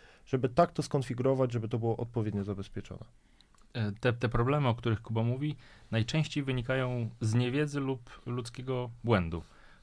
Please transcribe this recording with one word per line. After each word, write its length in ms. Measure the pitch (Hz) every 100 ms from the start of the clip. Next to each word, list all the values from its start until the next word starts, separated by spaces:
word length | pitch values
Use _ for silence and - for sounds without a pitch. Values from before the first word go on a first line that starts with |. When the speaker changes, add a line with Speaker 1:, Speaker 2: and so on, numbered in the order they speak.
| - - -
Speaker 1:
żeby 240 | 135 123
tak 220 | 120 170
to 120 | -
skonfigurować, 680 | - 147 127 123 127 135 127
żeby 180 | 120 110
to 100 | 117
było 180 | 113 107
odpowiednio 460 | 117 120 107 101
zabezpieczone. 640 | 101 98 95 - - - - _ _ _ _ - -
Speaker 2:
E, 180 | 120 107
te, 220 | 101 127
te 160 | 117 120
problemy, 380 | 117 120 147 135
o 80 | 113
których 260 | 120 110
Kuba 220 | - 113
mówi, 320 | 117 127 151 147 - - -
najczęściej 520 | 113 110 156 151 147
wynikają 680 | 139 127 120 131 127 123 113 -
z 120 | 110
niewiedzy 460 | 117 123 135 151 143
lub 420 | 135 131 - - -
ludzkiego 640 | 123 117 - 127 127 123 117
błędu. 400 | 120 107 85 82 - - - -